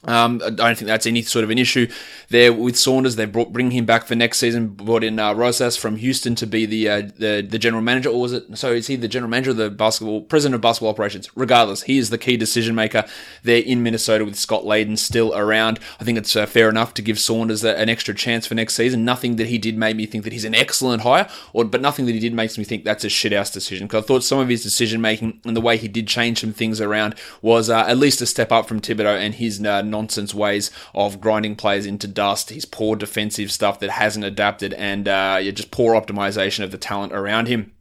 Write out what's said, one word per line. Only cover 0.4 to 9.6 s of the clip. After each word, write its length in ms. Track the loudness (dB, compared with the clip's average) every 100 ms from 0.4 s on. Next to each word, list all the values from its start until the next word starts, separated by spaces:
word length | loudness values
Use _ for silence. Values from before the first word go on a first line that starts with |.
| -4
I 60 |
don't 260 | 2 2 2
think 80 | 0
that's 220 | 0 2
any 160 | 0
sort 200 | 0 0
of 60 | 2
an 80 | 2
issue 300 | 2 2 0 -2 -18 -20 0
there 240 | 6 8
with 240 | 6 0 2
Saunders. 380 | 2 4 2 0
They 100 | -2
brought, 260 | 0 -2
bring 200 | 0 0
him 160 | 0 4
back 180 | 2 2
for 80 |
next 240 | 0 2 2
season, 300 | 0 0 -2
brought 360 | -6 0 2
in, 140 | 2 0
uh, 160 | 0
Rosas 440 | 2 2 2 0 0
from 180 | -4 -2
Houston 400 | -2 -2 -2 -4
to 100 | -2
be 220 | -2 0
the, 220 | 0 2
uh, 120 | 0 -2 -4
the, 300 | -2 -2 -2
the 80 | -2
general 240 | 0 0
manager, 280 | 0 0 0
or 120 | 0
was 120 | -2
it, 220 | -4 -8 -6
so 160 | -2
is 140 | -2 -2
he 120 | -4
the 100 | -4
general 240 | -4 -2
manager 180 | -2 0
of 80 |
the 140 | 0